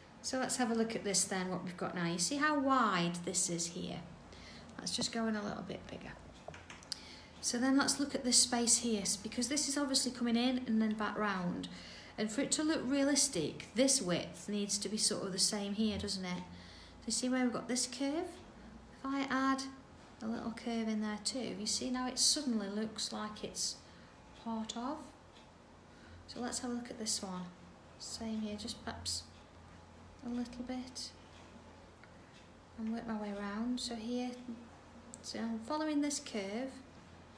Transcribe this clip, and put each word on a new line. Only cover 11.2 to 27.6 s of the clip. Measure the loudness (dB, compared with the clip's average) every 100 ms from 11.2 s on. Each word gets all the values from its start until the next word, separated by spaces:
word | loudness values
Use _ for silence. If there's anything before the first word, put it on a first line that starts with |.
| 0 2 0 -2 -4 -10 -12 -14 -12 -2
And | -2
for | 2
it | 2
to | 2
look | 4 2
realistic, | 2 4 6 6 4 2 0 -2 -6 4
this | 6 6
width | 4 2 0 -8 -4
needs | -2 0 0
to | 0
be | 2
sort | 2 2 -2
of |
the | 2
same | 2 2 0
here, | 2 2 2
doesn't | -2 -2 -2
it? | -4
So | -6 -12 -14 -16 -18 -12 -2
you |
see | 0 2
where | 4
we've | 4
got | 2 0
this | 0 0
curve? | 0 0 0 -2 -6 -14 -16 -16 -16 -18 -10
If | -2
I | 0 2
add | 2 4 2 0 -10 -16 -18 -18 -8
a | -4
little | -2 -4
curve | -4 -2 0 2
in | 2
there | 0 0
too, | -2 -2 -4 -2
you | 0
see | 0 0
now | 0 0
it | 4
suddenly | 4 6 2 0 0
looks | -2 -2 -2 -4
like | -4 -6 -6
it's | -8 -2 -4 -4 -12 -20 -20 -20 -20 -10
part | -4 -4 -4 -4
of. | -4 -6 -8 -16 -20 -20 -20 -20 -20 -20 -20 -20 -18 -18 -14
So | -6
let's | -4 -2
have | -2
a |
look | -4 -4
at | -6
this | -2 -2
one. | -2 -6 -8 -12